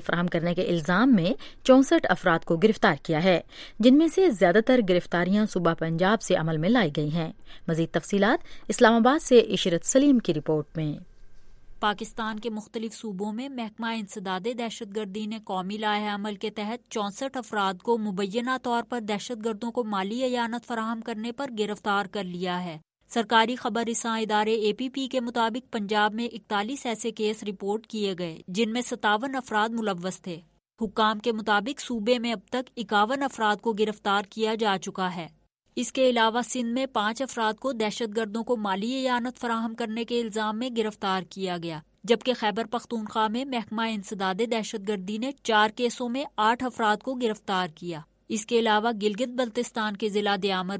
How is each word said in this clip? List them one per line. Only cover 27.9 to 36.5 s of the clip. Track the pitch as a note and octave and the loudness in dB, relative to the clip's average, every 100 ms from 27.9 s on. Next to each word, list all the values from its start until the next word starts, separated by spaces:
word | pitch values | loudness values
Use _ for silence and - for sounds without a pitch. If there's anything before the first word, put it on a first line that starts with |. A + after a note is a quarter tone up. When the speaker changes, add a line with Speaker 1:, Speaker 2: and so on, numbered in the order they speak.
| A3 G3+ F3+ | -4 -2 -2
Speaker 2:
گئے، | F3 D#3+ - | -6 -8 -4
جن | F#3 A3+ | 0 0
میں | A#3+ | 0
ستاون | A#3+ G3+ G#3+ G#3+ C4+ C4 | -2 0 2 2 0 -4
افراد | - G#3+ A3+ | -2 0 0
ملوث | A#3 G#3+ F3+ F#3 F3+ | 0 -2 -4 -6 -8
تھے۔ | F#3 E3 - _ _ - | -8 -12 -14 _ _ -8
حکام | A3 - G#3+ G#3+ | -4 2 2 2
کے | A#3+ | -2
مطابق | A3 A3 G#3 G#3 C#4+ | -2 2 0 0 -6
صوبے | - A#3 G#3 B3 | -6 -2 0 2
میں | A#3 | 0
اب | A3 - | -4 -4
تک | B3 B3+ - | -6 -6 -8
اکاون | G3+ G#3 G#3+ C#4 | 0 2 2 0
افراد | C4+ - G#3+ G#3 | -2 0 0 0
کو | A#3 | -2
گرفتار | G#3 G#3+ G#3+ G3+ G3+ G3 | 0 0 -2 0 0 -2
کیا | A3 A3 A3 | -2 -2 2
جا | A3 F#3+ | 0 0
چکا | F#3+ F#3 F#3 F3 | -4 -4 -4 -4
ہے۔ | D#3 _ _ _ _ - | -12 _ _ _ _ -6
اس | A#3+ | -2
کے | - B3+ | 2 4
علاوہ | A#3 A3+ A#3 | 6 4 2
سندھ | A#3 | -2